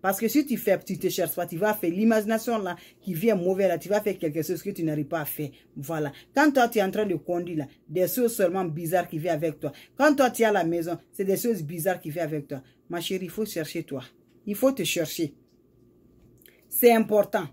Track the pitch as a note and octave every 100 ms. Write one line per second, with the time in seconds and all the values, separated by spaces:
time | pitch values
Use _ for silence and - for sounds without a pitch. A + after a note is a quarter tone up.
0 | F#3+ G3 A3+ D4 C#4+ A3 - F3+ - E3+
1 | F#3 E3 E3 - F3 E3 G#3+ G#3 F3 F3
2 | A3 A3 G#3 A3+ A#3 A3+ F#3+ E3+ - _
3 | - D#3+ A3+ G3+ F3 F#3+ F#3+ E3 F3 G3+
4 | G#3 F#3+ E3 D3+ D3+ F3 G3+ - E3 D3+
5 | C#3+ E3 D3 - D3 - _ - C#3 D#3+
6 | D3 - - - D4+ C4+ A#3 A3+ F#3+ F#3+
7 | G#3+ E3 - F3 F3+ E3 C3+ - - D#3
8 | F3+ G#3+ A#3+ A#3 F#3 F#3 F3+ D3+ E3 F3+
9 | F3 D#3+ E3+ D#3 D#3+ D3 - - - -
10 | D4 C#4 B3+ - A3+ G3+ E3 E3+ E3 E3
11 | _ - F#3+ F#3 A#3+ G#3+ D3 F3 E3+ F3+
12 | D#3+ D#3 D#3+ D3+ C#3+ C3+ - _ _ F3
13 | E3 F#3+ F3+ F#3 G#3+ F3 D3+ E3+ D#3+ C3+
14 | B2 _ _ _ - G#3 C4 C4+ E3 F3
15 | D#3 - D#3 - _ _ _ _ _ _
16 | _ _ _ _ - _ _ - A#3+ A3+
17 | A3 G#3 G3+ G#3 D#3+